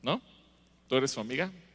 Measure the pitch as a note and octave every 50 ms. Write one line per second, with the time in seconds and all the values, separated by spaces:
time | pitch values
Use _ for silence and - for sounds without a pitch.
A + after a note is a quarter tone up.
0 | - - D#3+ C4 - - - - - - - - - - _ _ _ _ B2+ C3
1 | C3 C3+ - B2+ G#2+ A2 B2+ C3+ F3 F#3+ F#3+ - - - -